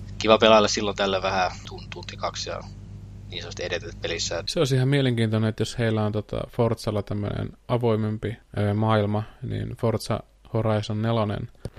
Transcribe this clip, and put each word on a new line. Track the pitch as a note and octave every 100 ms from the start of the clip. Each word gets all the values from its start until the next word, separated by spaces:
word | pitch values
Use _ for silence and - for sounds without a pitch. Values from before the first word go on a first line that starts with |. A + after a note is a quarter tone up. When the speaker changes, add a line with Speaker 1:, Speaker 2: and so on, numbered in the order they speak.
| - -
Speaker 1:
Kiva | G#2+ A2
pelailla | A2 A2 G#2
silloin | - G#2 G2
tällä | G2 F#2+
vähän | F#2+ F#2+ F2+ - -
tun-, | G2 -
tunti | F2 - -
kaksi | F#2 - -
ja | F2 - - - - - - -
niin | F2
sanotusti | F2 - F2
edetä | E2+ E2+ E2+
pelissä. | E2+ E2 - E2+ G2
Speaker 2:
Se | F3
olisi | C#3 C3
ihan | C3
mielenkiintoinen, | C#3+ C3 A#2 A2 A2 A2
että | G#2+
jos | A2+ -
heillä | A2+ A2 G#2+
on |
tota | G#2+ - - -
Forzalla | - A#2 A2+ - G#2
tämmönen | - G#2 G#2 - G#2 - -
avoimempi, | A#2+ A#2+ A2 G#2+ G#2+ G#2 A2+ - -
ö, | G#2
maailma, | G#2 A2 A2 G2+ G#2 G#2 -
niin | A#2 G#2 G#2+ A#2
Forza | A#2 A2 - G#2+ - _ -
Horizon | A2+ A2 G#2+ G#2 G#2+
nelonen | A2+ A#2 G#2 G2+ - - -